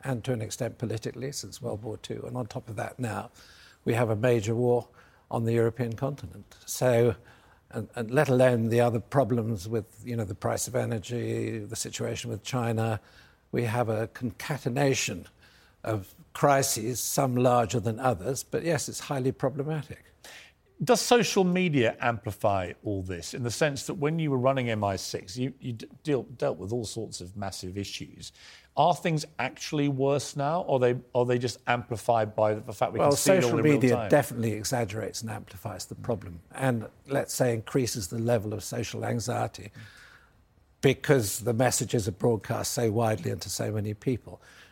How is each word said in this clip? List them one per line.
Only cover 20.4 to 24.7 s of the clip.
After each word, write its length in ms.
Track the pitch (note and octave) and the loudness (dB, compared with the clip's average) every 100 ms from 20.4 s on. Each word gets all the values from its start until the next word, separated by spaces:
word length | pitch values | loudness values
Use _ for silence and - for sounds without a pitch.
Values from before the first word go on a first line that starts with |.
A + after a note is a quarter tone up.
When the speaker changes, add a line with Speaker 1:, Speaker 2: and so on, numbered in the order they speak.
| - _ _ - | -20 _ _ -4
Speaker 2:
Does 160 | D3 A3+ | 2 4
social 420 | - A#3+ F3+ - | 6 6 6 4
media 540 | F#3 F3+ F3+ C#3+ A2 - | 4 4 4 4 4 2
amplify 720 | B2 A#2 - - A2 G2 F2+ - | -2 -2 -4 0 2 2 -2 -6
all 180 | A2 G2 | -6 -4
this 320 | F#2 F2+ - | -4 -8 -8
in 80 | - | -6
the 80 | A#2+ | -4
sense 360 | - D#3 C#3 - | 0 0 0 -6
that 80 | |
when 260 | F3 C#3+ E3 | -2 0 0
you 100 | D#3 | 0
were 80 | C3+ | 2
running 320 | B2+ C3+ A#2+ | 2 2 0